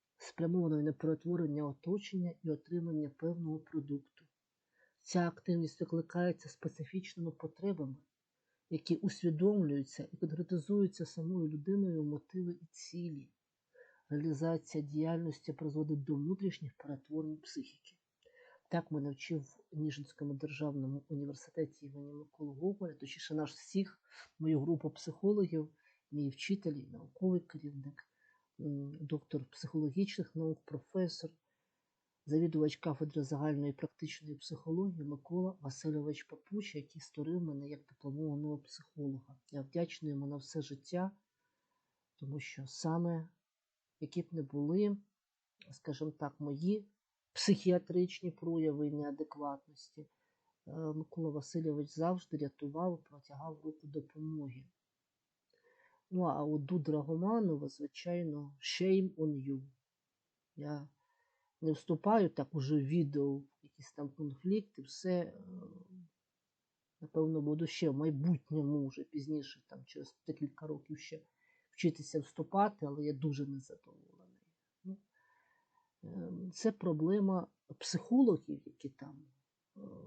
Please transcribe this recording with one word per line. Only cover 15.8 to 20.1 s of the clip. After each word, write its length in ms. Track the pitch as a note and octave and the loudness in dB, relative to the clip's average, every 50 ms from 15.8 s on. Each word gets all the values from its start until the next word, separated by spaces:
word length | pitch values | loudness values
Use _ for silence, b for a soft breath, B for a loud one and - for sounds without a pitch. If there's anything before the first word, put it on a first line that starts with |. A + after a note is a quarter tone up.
| D#3 D3+ D3+ C#3+ C#3 | 0 2 0 0 0
до 120 | - D3+ | 0 0
внутрішніх 580 | C#3 C#3+ D#3+ F#3+ F#3+ G3 F#3+ - - D#3+ B2+ - | 0 2 0 0 2 0 -2 0 -2 -10 -10 -10
перетворень 640 | _ - C#3 C#3+ C3+ - _ D3+ D#3 D#3 D#3 D#3 | _ -10 -10 -10 -10 -8 _ -4 -2 -2 -2 -6
психіки. 580 | D#3 - - - C3+ B2+ - - _ _ - _ _ _ _ _ _ B B B B B B B B B _ | -8 -10 -10 -8 -8 -8 -10 -14 _ _ -20 _ _ _ _ _ _ B B B B B B B B B _
Так 220 | - E3+ E3 - | 0 0 0 0
мене 180 | D#3 D3+ C#3 D3 | -2 -2 0 -2
вчив 480 | C#3 C#3 - - E3+ D3+ C3+ - - - _ _ | -4 -6 -4 -2 -2 -2 -2 -6 -16 -20 _ _
в 60 | - | -4
Ніжинському 560 | D3+ D3+ D#3 C3+ D3 C#3+ - | -2 -2 -2 -2 -4 -10 -12